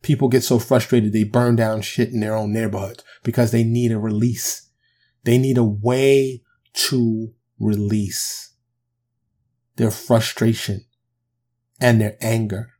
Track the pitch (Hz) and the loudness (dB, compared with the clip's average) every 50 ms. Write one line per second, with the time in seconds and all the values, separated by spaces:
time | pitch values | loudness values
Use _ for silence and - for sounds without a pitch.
0 | - - 147 - 139 123 120 127 - - 131 117 117 - 131 120 120 - 127 120 | 0 0 0 2 2 2 2 2 2 2 0 0 2 2 0 0 2 2 2 2
1 | 107 107 104 110 107 104 - 120 123 120 117 113 113 110 110 107 101 - - - | 2 2 0 0 0 2 2 2 2 4 2 2 2 0 -2 -4 -6 -6 -2 -2
2 | 117 - 131 110 107 107 110 110 107 104 107 113 113 104 98 98 98 95 - - | -2 -2 -2 -4 -4 -2 -2 -4 -4 -2 -2 -2 -2 -2 -4 -6 -8 -8 -12 -16
3 | _ - - _ _ 117 - - 120 113 120 117 117 113 117 120 123 117 113 107 | _ -20 -20 _ _ -4 0 0 0 2 2 2 2 2 0 0 0 0 0 -2
4 | 107 110 107 104 110 123 113 - - - - - _ _ _ _ _ _ _ _ | -2 -2 0 0 0 0 0 -2 -6 -8 -8 -8 _ _ _ _ _ _ _ _
5 | _ _ _ _ _ 120 117 127 131 135 131 123 117 110 104 104 104 120 127 131 | _ _ _ _ _ 2 2 2 4 2 2 2 2 0 0 -2 -2 0 0 2
6 | 135 135 139 139 135 131 131 123 _ _ _ _ _ _ _ - - - 139 127 | 4 4 4 4 2 0 -4 -10 _ _ _ _ _ _ _ -6 -4 -2 0 0
7 | 117 113 113 110 113 110 _ _ _ _ _ _ 110 107 104 104 104 101 107 107 | 2 0 0 -2 -6 -10 _ _ _ _ _ _ -2 -2 -2 0 0 0 0 -2
8 | 104 92 - - - - - - - - _ _ _ _ _ _ _ _ _ _ | -2 -4 -6 -8 -8 -8 -10 -12 -16 -20 _ _ _ _ _ _ _ _ _ _
9 | _ _ _ _ _ _ _ _ _ _ _ _ _ _ _ - 117 110 - - | _ _ _ _ _ _ _ _ _ _ _ _ _ _ _ -2 -2 -2 -2 -6
10 | - - 123 113 117 - - - 113 113 113 - - - 101 98 - _ _ _ | -2 0 0 0 0 -2 -4 -2 0 0 0 -2 -4 -8 -8 -8 -10 _ _ _
11 | _ _ _ _ _ _ _ _ _ _ _ _ _ _ _ _ 127 123 117 110 | _ _ _ _ _ _ _ _ _ _ _ _ _ _ _ _ 2 4 4 4
12 | 107 104 - _ - 113 117 113 113 104 98 101 117 - _ | 2 0 -4 _ -4 -2 -2 -2 -2 -4 -6 -8 -8 -12 _